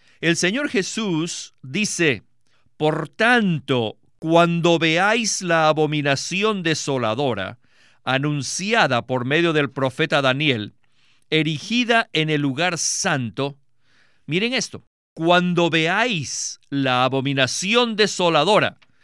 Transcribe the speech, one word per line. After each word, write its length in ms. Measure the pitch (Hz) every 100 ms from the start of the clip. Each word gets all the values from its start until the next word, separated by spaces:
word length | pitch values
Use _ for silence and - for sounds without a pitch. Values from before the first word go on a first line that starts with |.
| _ _
el 160 | 160 170
Señor 340 | 175 247 294
Jesús 840 | - 180 - 214 160 170 - - _
dice, 640 | 131 160 208 - 160 104 - _ _ _ _ -
"Por 320 | 151 156 156
tanto, 880 | - 220 247 202 156 - 131 110 - _ _
cuando 600 | 160 170 170 170 170 165
veáis 600 | 165 160 202 233 214 -
la 260 | 180 165 156
abominación 960 | 151 151 151 143 135 - 180 214 202
desoladora, 960 | 165 147 - 135 113 113 143 104 95 113 _ _ _ _
anunciada 1000 | - 131 147 147 123 - 196 226 156 123 117
por 200 | 127 123
medio 280 | 151 170
del 160 | 151 143
profeta 520 | - 131 - 160 151
Daniel, 520 | 135 131 156 117 104 - _ _ _ _ -
erigida 800 | 160 160 151 185 233 233 233 -
en 160 | 156 156
el 120 | 151
lugar 360 | 143 127 175 160
santo", 800 | - - 190 147 117 113 139 143 _ _ _ _ _ _ -
miren 280 | 170 233
esto, 300 | 254 - - - _ _
"cuando 560 | - 165 175 180 170 170
veáis 920 | 165 160 196 247 180 117 - - - -
la 340 | 143 135 127
abominación 920 | 127 135 135 135 127 - 190 233 240 208
desoladora", 840 | 202 - 175 156 160 202 113 - _ _